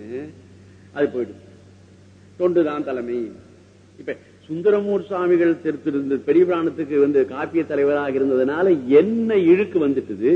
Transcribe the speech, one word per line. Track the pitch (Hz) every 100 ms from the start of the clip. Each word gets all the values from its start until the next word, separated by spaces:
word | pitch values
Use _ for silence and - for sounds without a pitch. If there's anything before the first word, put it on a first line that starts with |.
| 104 127 151 - - - - - -
அது | 143 143
போயிடுது. | 123 107 98 - - - - - - - - - -
தொண்டுதான் | 180 170 151 147 139
தலைமை. | 127 120 123 110 95 - - _ _ _ -
இப்ப | - - - -
சுந்தரமூர் | - 160 196 208 202 196 170
சுவாமிகள் | 185 180 175 170
திரு-, | 160 160 143
திரு-, | 160 143
இந்த | 139 135
பெரிய | - 160
பிராணத்துக்கு | 180 170 165 147 143 147
வந்து | 143 143 131
காப்பிய | 131 156 165
தலைவராக | 151 143 143 143 143
இருந்ததுனால | 131 139 131 131 156 190 160 123
என்ன | 143 196 226 220 208
இழுக்கு | 165 185 202 180
வந்துட்டுது, | 143 131 - 98 120